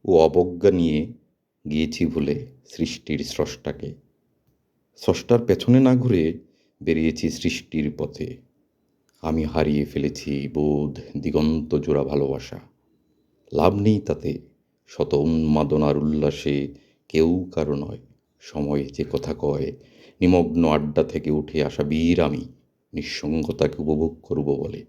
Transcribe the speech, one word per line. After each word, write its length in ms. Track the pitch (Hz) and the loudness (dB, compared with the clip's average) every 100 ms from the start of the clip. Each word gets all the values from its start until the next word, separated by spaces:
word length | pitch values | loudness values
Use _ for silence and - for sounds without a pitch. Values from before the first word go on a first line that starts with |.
ও 140 | - 85 | 6 6
অবজ্ঞা 520 | 80 87 87 87 98 | 6 4 2 4 4
নিয়ে 420 | 90 82 76 113 - _ _ _ _ 76 | 4 2 0 -4 -12 _ _ _ _ -4
গিয়েছি 360 | 76 78 - 82 | -2 -2 -2 -2
ভুলে 400 | 78 73 67 - - _ | 0 -2 -4 -8 -18 _
সৃষ্টির 520 | - 80 - - 73 | -6 -6 -6 -6 -6
স্রষ্টাকে। 760 | - - 76 - - 71 - - _ _ _ _ _ _ _ _ _ - | -6 -4 -4 -4 -10 -10 -12 -14 _ _ _ _ _ _ _ _ _ -4
স্রষ্টার 440 | - 87 - 120 117 | -2 -2 2 2 4
পেছনে 340 | 90 - 127 | 0 6 6
না 160 | 131 127 | 8 4
ঘুরে 420 | 123 92 80 - _ _ _ _ | 4 2 2 -2 _ _ _ _
বেরিয়েছি 480 | - 80 80 78 82 | 0 2 2 0 -4
সৃষ্টির 640 | 80 85 - - 78 73 - | -2 -4 -4 -6 -4 -4 -4
পথে। 380 | 76 - 78 - _ _ _ _ _ _ _ _ | -8 -8 -12 -12 _ _ _ _ _ _ _ _
আমি 220 | 80 80 | -4 -2
হারিয়ে 400 | 76 80 76 73 | 0 0 2 2
ফেলেছি 640 | 71 73 71 71 - 69 69 | 0 -2 -4 -6 -6 -6 -4
বোধ 680 | 76 76 73 73 64 - 73 | -2 0 0 -2 -6 -12 -6
দিগন্ত 560 | 73 78 78 80 78 | -2 0 2 0 -2
জোড়া 300 | 76 76 71 | -4 0 0
ভালোবাসা। 560 | 67 71 69 67 - - - _ _ _ _ _ _ _ _ | 0 -2 -2 -4 -8 -16 -18 _ _ _ _ _ _ _ _
লাভ 220 | 73 87 101 | 2 2 4
নেই 240 | 104 104 | 2 2
তাতে, 380 | - 76 82 - - _ _ _ _ | 0 -4 -4 -8 -12 _ _ _ _
শত 280 | - - | -6 0
উন্মাদনার 840 | 71 78 80 78 76 73 76 73 71 | 2 2 2 4 2 2 2 2 2
উল্লাসে 760 | 76 78 73 71 73 71 71 - _ _ _ | 0 0 0 -2 -2 -2 -4 -10 _ _ _
কেউ 420 | 78 82 90 90 | 2 2 2 -2
কারো 200 | - 76 | -4 -2
নয়। 240 | 71 73 - - _ _ _ | -4 -6 -12 -18 _ _ _
সময় 440 | - 73 71 71 | -12 -6 -2 -2
যে 200 | 69 69 - | -4 -6 -4
কথা 220 | 82 78 - | -4 -4 -4
কয়, 340 | 73 71 69 - - _ - _ | -2 -2 -4 -8 -20 _ -20 _
নিমগ্ন 480 | 90 90 78 82 80 | 4 4 4 2 2
আড্ডা 360 | 76 73 76 | 2 0 0
থেকে 260 | 76 78 73 | 0 -2 -2
উঠে 340 | 76 76 78 | -2 -2 -4
আসা 180 | 71 - | -2 -2
বীর 380 | 73 78 82 87 | -2 0 2 4
আমি 240 | 78 71 - - _ _ _ | 2 -2 -8 -18 _ _ _
নিঃসঙ্গতাকে 880 | 85 73 - - 80 73 - 78 76 | -10 -10 -8 -4 -2 -4 0 -2 0
উপভোগ 380 | 76 76 80 80 | -2 0 0 -4
করব 320 | - - 71 | -6 -2 0
বলে। 300 | 69 - 104 | -2 -4 -10